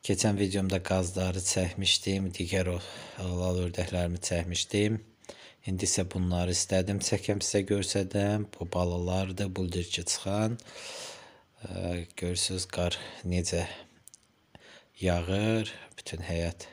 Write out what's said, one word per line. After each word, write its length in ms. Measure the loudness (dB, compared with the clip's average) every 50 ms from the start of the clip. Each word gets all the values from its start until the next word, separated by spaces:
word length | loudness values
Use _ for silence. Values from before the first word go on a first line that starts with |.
keçən 320 | 2 0 0 4 4 2 4
videomda 440 | 4 2 2 2 0 0 2 0 0
qazları 580 | 2 2 2 2 2 0 0 0 0 0 0 0 0
çəkmişdim, 840 | 0 2 2 2 0 0 0 2 2 2 2 2 0 0 0 0 -2 -2
digər 380 | -4 -2 0 2 2 2 2 0
o 60 | -4 -6 -10 -12 -12 -14 -14 -10 -6
lal 380 | -4 -2 0 0 2 2 2 2 0
ördəklərimi 500 | 0 0 -2 -2 0 0 0 0 0 0
çəkmişdim. 800 | -2 -2 0 0 0 0 0 -2 -2 -2 0 2 2 4 4 2 0 -4 -10 -20 _ _ -20 -18 -18 -18 -20 -20 _ _ -4
İndi 160 | -2 0 0
isə 220 | 0 2 0 0 0
bunları 460 | 0 0 2 2 4 4 2 2 2
istədim 400 | 0 2 2 4 2 4 2 0 0 2
çəkəm, 340 | 0 0 0 2 0 0 0 0
sizə 160 | 2 2 2 2 4
görsədəm. 760 | 2 0 2 0 0 0 0 2 2 2 4 4 2 0 0 -4 -6
Bu 100 | -8 -8 -2 0
balalardır, 800 | 2 2 2 2 0 0 2 2 0 0 -2 -2 -2 -2 -2 0
buldirçi 460 | -2 -2 0 0 -2 -2 -2 -4 -4
çıxan. 560 | -2 -2 -4 -2 -2 0 0 2 2 2 0 -4 -8 -16 -16 -14 -14 -12 -12 -12 -12 -12 -14 -16 -18 -20 -20 -20 _ _ _ _
Ə, 460 | -12 -8 -6 -4 -2 -2 -2 -2 -4 -8 -8
görürsünüz, 480 | -4 -2 0 0 0 0 0 0 -2 -4
qar 320 | -4 0 2 2 2 0 -2 -8 -12 -14 -8 -2 0
necə 380 | 2 2 2 2 0 0 -2 -2 -6 -12 -16 -20 -20 -20 _ -20 -20 -20 _ _ _ _ _ _ _ -20 -20 -20 -20 -20 -20 _ _ 0
yağır, 720 | 2 2 2 2 2 2 2 2 4 4 2 2 0 -2 -6 -12 -18 -20 -20 -16
bütün 260 | -12 -10 -8 -8 -6
həyət 400 | -4 -2 0 0 -2 -4 -6 -14 -18